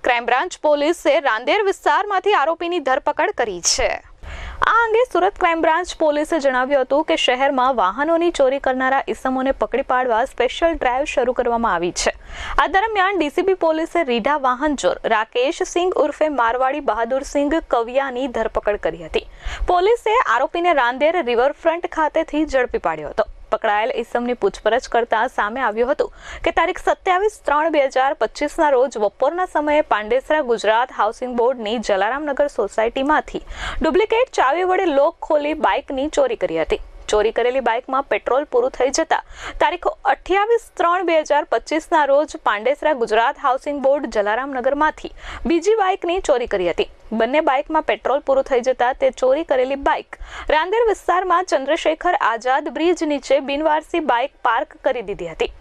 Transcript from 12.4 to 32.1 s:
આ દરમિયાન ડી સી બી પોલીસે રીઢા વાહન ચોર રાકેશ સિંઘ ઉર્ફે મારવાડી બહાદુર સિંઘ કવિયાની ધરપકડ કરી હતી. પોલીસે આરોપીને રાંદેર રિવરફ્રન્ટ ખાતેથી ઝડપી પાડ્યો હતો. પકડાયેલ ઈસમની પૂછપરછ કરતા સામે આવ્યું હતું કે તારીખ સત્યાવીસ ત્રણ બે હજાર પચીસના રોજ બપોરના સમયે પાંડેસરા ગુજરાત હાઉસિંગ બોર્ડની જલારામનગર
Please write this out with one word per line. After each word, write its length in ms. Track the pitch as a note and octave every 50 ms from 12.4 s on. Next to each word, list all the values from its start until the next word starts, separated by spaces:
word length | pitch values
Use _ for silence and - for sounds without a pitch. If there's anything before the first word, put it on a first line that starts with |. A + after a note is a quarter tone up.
| - - - - C#4+
આ 40 | D4+ -
દરમિયાન 440 | F#4+ G#4 A4+ G#4+ G4+ F4+ G4 G#4 F4
ડી 140 | D#4 C#4+ -
સી 100 | F#4 F4+ F#4+
બી 80 | F#4+ - -
પોલીસે 340 | D#4+ D#4 D#4+ E4 - - E4+ E4 C4
રીઢા 260 | A#3 A#3 G3+ C4+ D4 D4+ C4
વાહન 320 | B3+ B3 B3 D4 D#4 C#4+ - -
ચોર 100 | F3 - - - F3+ A3+
રાકેશ 440 | G#3+ A3 - _ B3 B3 C#4+ E4+ - F#4 - -
સિંઘ 240 | F4 F4 F#4 - - G4
ઉર્ફે 260 | D4 C#4 - D#4 D#4 D4
મારવાડી 480 | B3+ A#3 A3+ A#3+ B3 C4 C4 C#4 D4+ C#4+ A#3+
બહાદુર 360 | G#3+ A3+ A#3 A#3 C4 C4+ C#4+ - -
સિંઘ 240 | D4 C#4+ D4 D#4+ E4 - - -
કવિયાની 560 | A#3+ A#3 A3+ B3 C4+ C4+ C#4 B3 A#3+ C4+ C4+ A#3
ધરપકડ 420 | A#3+ A3 A3+ - - - G#3 G#3 G3 -
કરી 240 | D#3+ E3 E3+ D#3+ D#3
હતી. 160 | - A3+ - - - - - - - - - - F4+
પોલીસે 420 | F4 F4+ G#4 A#4+ - - G#4+ G#4+ B4+
આરોપીને 560 | - - - - D4 D#4+ - F4 E4+ F4 E4 C#4
રાંદેર 300 | A#3+ A#3+ B3+ C4 D4 D#4 E4+ F4+ C#4+ A#3
રિવરફ્રન્ટ 580 | A#3+ A3+ B3 C#4+ D4+ - - E4 D#4+ F4 F4 F4 -
ખાતેથી 480 | D#4+ D#4 D4 - D#4+ D#4+ - - D4+ D#4+
ઝડપી 380 | D4 C4+ C4+ B3 A#3+ - G#3+ -
પાડ્યો 240 | F3 D#3+ D3+ D3+ C3+ -
હતો. 140 | - - - - - - -
પકડાયેલ 400 | - - - A3 G#3 G#3 A3 B3+ - A3+
ઈસમની 340 | A#3+ - - A#3+ A#3+ B3 B3 -
પૂછપરછ 460 | - G3 - - - G#3+ A3 C4 - - -
કરતા 280 | A#3 A#3 - A#3 A3 A#3 B3+ -
સામે 260 | - G#3+ G#3 A3+ C4 C4
આવ્યું 240 | A3 G#3 A3+ A#3+ B3
હતું 200 | D4+ - - - - - - - - - -
કે 80 | E4 E4+
તારીખ 240 | F#4 E4 F4 F4 - -
સત્યાવીસ 540 | F#4+ D4+ - - F#4+ F4+ F4+ G#4 G#4+ - - -
ત્રણ 260 | - C#4 D4 D#4 E4 D#4
બે 60 | D4+ C4+ C4+ -
હજાર 140 | C4 C4 C#4 D#4 -
પચીસના 480 | A3+ G#3+ - - D4 D4 - - D#4+ D4 C#4
રોજ 220 | A#3+ C4 C#4 - A#3 G#3
બપોરના 420 | G3+ _ _ C4 C#4+ E4 F4+ F#4 F4+ -
સમયે 260 | D#4+ D4 D4+ D4 D4+ D4+ - -
પાંડેસરા 500 | G#3 G#3+ G#3+ A#3 C4 - - D#4 D#4 C#4 A#3+
ગુજરાત 420 | A#3 G3+ - G3+ A3 A3+ B3+ - - -
હાઉસિંગ 340 | G#3 G#3+ A#3 - B3+ B3 B3 A#3+
બોર્ડની 340 | A3+ B3 C4+ B3 A3 G3+ A3+ B3 G#3+
જલારામનગર 600 | - G#3 F#3+ G3 G#3+